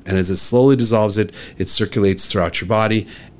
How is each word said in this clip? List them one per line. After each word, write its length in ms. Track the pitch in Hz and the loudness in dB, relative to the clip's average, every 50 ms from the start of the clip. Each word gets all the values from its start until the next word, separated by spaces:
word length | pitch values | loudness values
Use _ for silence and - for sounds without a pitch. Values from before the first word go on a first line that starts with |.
| - | -6
And 100 | - 95 | -2 0
as 140 | 95 92 90 | 0 0 0
it 60 | 95 | -2
slowly 400 | 90 - - 120 123 127 139 139 | -4 -2 0 2 4 6 6 4
dissolves 420 | 123 117 107 113 110 107 104 98 107 | 4 2 0 2 2 2 0 0 -2
it, 160 | 104 104 - - - - - - | -2 -4 -6 -12 -18 -14 -8 -6
it 100 | 95 - | -4 -4
circulates 580 | - - 110 98 - 113 101 98 95 95 - | -2 -2 -2 -2 0 2 2 2 2 0 -4
throughout 340 | - - 101 87 85 - - | -4 -2 -2 -2 -2 -2 -6
your 80 | 92 87 | -4 -2
body 380 | 113 107 110 107 110 110 104 - - - - - - | 0 0 0 0 0 -2 -2 -6 -12 -20 -20 -20 -20